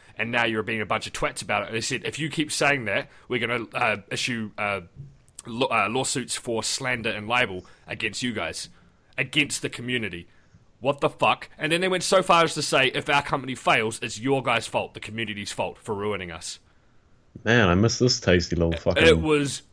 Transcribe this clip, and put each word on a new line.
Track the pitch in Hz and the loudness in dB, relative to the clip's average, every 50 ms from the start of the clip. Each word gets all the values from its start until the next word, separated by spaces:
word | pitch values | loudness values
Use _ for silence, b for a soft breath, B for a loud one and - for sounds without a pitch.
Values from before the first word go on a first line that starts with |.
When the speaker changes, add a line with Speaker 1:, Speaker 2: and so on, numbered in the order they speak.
| b b b | b b b
Speaker 1:
And | - 110 117 | -6 -4 -2
now | 120 120 117 | 0 0 0
you're | 117 110 107 101 | 2 0 -2 -2
being | 117 110 110 | -2 -4 -4
a | 104 | -2
bunch | 92 113 107 - | -2 -2 -2 -4
of | - - | -6 -6
twats | - 151 147 147 - 107 | -4 -4 -4 -4 -6 -4
about | 90 104 104 101 | -2 -2 -2 -2
it." | 80 | -2
They | 113 113 | -6 -6
said, | 113 - 135 107 - | -4 -4 -4 -4 -6
"If | 143 - | -6 -6
you | 135 160 147 | -6 -6 -6
keep | - 165 151 151 | -2 -2 -2 -2
saying | - - 156 143 143 131 113 | 0 0 2 2 2 0 -2
that, | 104 98 139 - - b b b | -2 -4 -4 -4 -6 b b b
we're | b 123 123 123 | b -4 -2 -2
gonna, | 113 120 120 107 - - | -2 -2 -4 -4 -6 -4
uh, | 127 123 110 104 101 - - | 0 0 0 0 -2 -4 -8
issue, | 131 - - 131 120 113 110 104 - | -6 -4 -4 -4 -4 -4 -6 -8 -6
uh, | - 104 101 101 95 87 - - - - - - - _ _ _ - - | -4 -4 -2 -4 -4 -6 -10 -18 -18 -18 -18 -20 -20 _ _ _ -20 -14
law-, | 120 113 120 131 | -8 -2 -2 0
uh, | - 117 110 98 | 2 2 2 2
lawsuits | 101 117 131 131 - - 135 120 - - | 2 0 -2 -2 -2 -2 -4 -4 -6 -6
for | - - 127 113 110 104 | -6 -4 -4 -4 -2 -2
slander | - - - 135 127 123 117 110 117 | -2 -4 -4 -4 -4 -4 -4 -4 -4
and | 98 107 104 | -4 -4 -4
libel | 107 120 123 127 98 92 90 - b b b b | -2 0 0 0 0 -2 -8 -12 b b b b
against | b 110 - 117 107 98 - 127 | b -8 -4 -4 -4 -4 -4 -4
you | 123 107 | -4 -2
guys, | 101 85 80 82 - - - b b b b b b b b b - | -4 -4 -4 -6 -8 -12 -14 b b b b b b b b b -6
against | 135 131 - 151 143 - - - | -6 -2 0 -2 0 0 -2 -6
the | - 127 | -6 -6
community." | - - 117 123 127 120 110 95 85 85 85 b b b b b b b b b b - | -8 -6 -6 -4 -4 -2 -4 -4 -8 -10 -14 b b b b b b b b b b -6
What | 110 135 143 - | -2 -2 -2 0
the | 156 147 | 0 -2
fuck? | - - 139 110 127 - - - - | 0 2 2 2 2 2 -2 -16 -10
And | - 151 156 | -6 -2 0
then | 165 170 | 0 0
they | 185 | 0
went | 185 185 180 - | 0 0 0 2
so | - 202 185 | 4 4 4
far | 180 - 175 170 165 | 6 6 6 6 6
as | 156 - | 4 2
to | 156 | -2
say, | 143 - 160 139 131 127 | -2 2 4 4 4 4
"If | - 143 139 151 | 2 0 0 2
our | 143 143 - | 2 2 2
company | - 156 139 127 131 123 | 2 -2 -4 -2 -4 -6
fails, | - - 180 156 123 110 113 110 - 123 | -2 2 4 4 4 4 0 -2 -4 -8
it's | 113 - 104 | -8 -6 -4
your | 113 135 139 131 120 | 0 0 0 2 2
guys' | 127 117 117 - | 2 0 0 0
fault, | - - 117 92 - - | -2 -2 -2 -2 -4 -8
the | 117 | -12
community's | - - 107 113 113 104 104 104 101 - | -12 -10 -8 -8 -6 -6 -6 -8 -8 -8
fault | - - 98 90 - - | -4 -4 -4 -4 -6 -8
for | - - 107 | -8 -6 -6
ruining | 98 101 104 101 92 92 87 | -4 -2 -4 -4 -4 -6 -8
us." | 82 82 - - - - _ _ _ _ _ _ _ _ _ _ _ _ _ _ - - - | -10 -10 -10 -12 -12 -14 _ _ _ _ _ _ _ _ _ _ _ _ _ _ -16 -4 2
Speaker 2:
Man, | 110 117 120 104 87 | 4 6 6 6 6
I | 87 | 6
miss | 95 110 113 - | 6 4 4 4
this | - 127 123 - - | 4 2 2 2 2
tasty | - 95 90 90 85 - 85 | 4 4 4 4 4 2 0
little | 82 85 82 82 | 0 2 2 0
fucking | 82 - - - 151 160 | 0 0 0 4 6 6
Speaker 1:
It | 165 156 160 | 6 6 6
was | 160 156 151 147 143 131 - - - _ | 4 2 2 2 2 0 -4 -8 -12 _